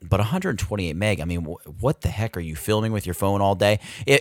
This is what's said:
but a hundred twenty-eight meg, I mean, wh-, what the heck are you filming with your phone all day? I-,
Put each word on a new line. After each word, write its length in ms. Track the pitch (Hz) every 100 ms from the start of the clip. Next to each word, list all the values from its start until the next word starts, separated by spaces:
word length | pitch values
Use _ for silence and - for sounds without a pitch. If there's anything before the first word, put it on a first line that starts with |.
but 160 | 85 95
a 60 |
hundred 340 | 107 170 185 120
twenty-eight 380 | - 104 87 78
meg, 240 | 107 90
I 40 |
mean, 200 | 80 87
wh-, 360 | 80 85 - 80
what 200 | 120 -
the 80 | -
heck 280 | 101 113 92
are 40 |
you 160 | 82 78
filming 340 | - 107 110
with 160 | 107 90
your 80 |
phone 260 | 85 98 101
all 140 | 98
day? 240 | 95 104 107 - - 113
I-, 100 | 139